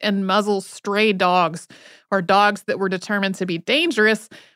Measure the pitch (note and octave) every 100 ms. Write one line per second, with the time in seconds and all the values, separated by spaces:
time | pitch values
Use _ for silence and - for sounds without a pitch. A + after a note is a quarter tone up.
0 | G#3 G3+ F#3+ G3 G#3 G3+ F#3+ - - G3+
1 | A3 F#3+ F#3 F3+ E3 E3 - - - -
2 | _ G3 F3 G3 G#3 G#3 - F#3+ F#3+ F#3
3 | - G#3 G3 F#3+ F#3 E3+ - C#4 E4+ A#3
4 | G#3+ G#3+ - - -